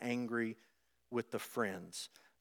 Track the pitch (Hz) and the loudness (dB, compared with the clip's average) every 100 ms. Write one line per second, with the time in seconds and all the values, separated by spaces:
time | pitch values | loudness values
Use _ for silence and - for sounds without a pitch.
0 | 120 123 120 117 113 113 - _ _ _ | 0 0 2 2 0 -2 -14 _ _ _
1 | - 120 - 113 - - 107 95 87 - | -4 -2 0 -2 -2 2 2 2 -6 -10
2 | - - - - | -10 -14 -20 -8